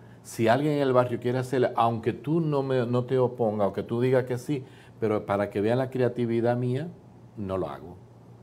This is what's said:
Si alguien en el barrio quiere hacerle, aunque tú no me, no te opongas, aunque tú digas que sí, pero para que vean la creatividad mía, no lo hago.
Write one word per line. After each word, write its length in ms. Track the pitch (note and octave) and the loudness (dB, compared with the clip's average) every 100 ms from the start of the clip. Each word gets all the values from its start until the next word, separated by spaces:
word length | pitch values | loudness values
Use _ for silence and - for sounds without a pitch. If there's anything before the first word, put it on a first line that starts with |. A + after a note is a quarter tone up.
| - - | -20 -20
Si 240 | - - A2 | -12 0 2
alguien 280 | C3 D3+ | 4 2
en 80 | D3 | 2
el 100 | C3+ | 4
barrio 260 | B2+ B2 A2+ | 4 2 0
quiere 200 | A#2+ B2+ | -2 -2
hacerle, 340 | B2+ C3 A#2+ | 0 0 2
aunque 380 | - A#2 A2+ A#2 | 2 0 0 -2
tú 280 | - - E3+ | -4 -2 0
no 220 | D#3 C#3+ | 0 0
me, 220 | C3+ C3 | 0 0
no 200 | A#2 B2 | 2 0
te 140 | B2 C3 | 0 2
opongas, 460 | B2 B2 A2 G#2+ | 2 2 -2 2
aunque 180 | G2 G2 | 0 0
tú 160 | - A#2 | -4 0
digas 260 | B2+ B2+ | 4 2
que 120 | B2 B2 | 2 -4
sí, 260 | - C#3 - - - - | -4 -6 -6 -18 -20 -4
pero 240 | A2 G#2 | 0 0
para 240 | - G2+ G2+ | 0 0 0
que 140 | G#2 | 0
vean 160 | G#2+ B2+ | 0 2
la 100 | B2+ | 0
creatividad 640 | B2+ B2 B2 A#2 A#2 A#2 | 0 0 0 -2 0 0
mía, 340 | A#2+ B2 B2+ E3+ - - - - - | 0 0 -4 -6 -12 -20 -20 -18 -10
no 180 | G2 F#2+ | -6 -4
lo 140 | D2+ | -4
hago. 260 | C2+ D#2 F#2 - - - - | -8 -14 -18 -20 -20 -20 -20